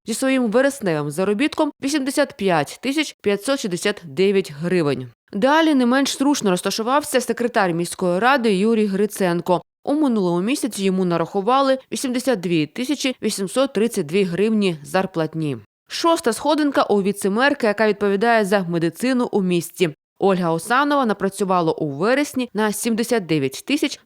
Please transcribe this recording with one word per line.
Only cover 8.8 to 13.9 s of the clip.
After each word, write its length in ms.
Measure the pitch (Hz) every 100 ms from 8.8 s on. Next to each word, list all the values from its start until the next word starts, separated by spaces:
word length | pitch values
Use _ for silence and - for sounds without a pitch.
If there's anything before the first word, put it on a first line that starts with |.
| 214
Гриценко. 760 | 190 208 - 185 170 - 175 - _
У 100 | -
минулому 460 | 294 294 226 180 175
місяці 440 | 196 285 269 208
йому 200 | 190 185
нарахували 760 | 185 170 165 202 196 262 269 262 -
вісімдесят 480 | - 269 247 247 233
дві 260 | 175 170 151
тисячі 500 | - 254 285 269 247
вісімсот 500 | 214 208 190 254 269
тридцять 340 | 196 226